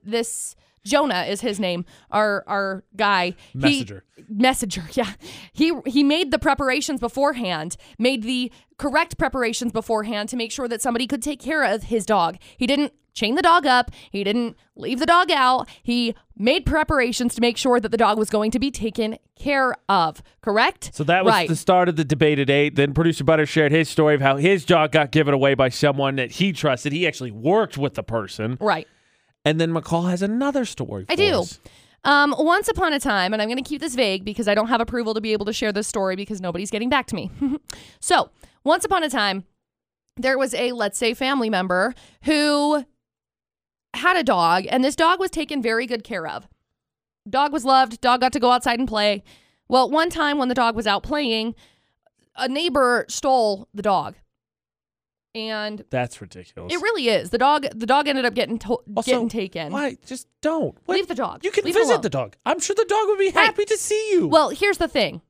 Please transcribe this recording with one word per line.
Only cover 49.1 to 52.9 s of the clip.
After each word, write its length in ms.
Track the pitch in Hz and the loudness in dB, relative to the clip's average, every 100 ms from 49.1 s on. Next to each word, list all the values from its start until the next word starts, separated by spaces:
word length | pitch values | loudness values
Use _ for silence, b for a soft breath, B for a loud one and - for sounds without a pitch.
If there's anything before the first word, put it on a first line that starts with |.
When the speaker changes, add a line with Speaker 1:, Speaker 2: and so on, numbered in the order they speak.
| 202 - b b b b | 0 -6 b b b b
Speaker 1:
Well, 220 | 254 233 | 2 4
one 200 | 302 339 | 2 0
time 260 | 330 294 294 | 0 0 0
when 120 | 254 | 0
the 40 | 254 | 0
dog 200 | 233 220 | 0 0
was 100 | 214 | -2
out 160 | 202 | -2
playing, 520 | - 294 269 220 226 - b b b b _ _ _ - | -2 -4 -2 -2 -4 -8 b b b b _ _ _ -8
a 120 | 247 | -6
neighbor 580 | 277 339 277 247 | -2 0 2 4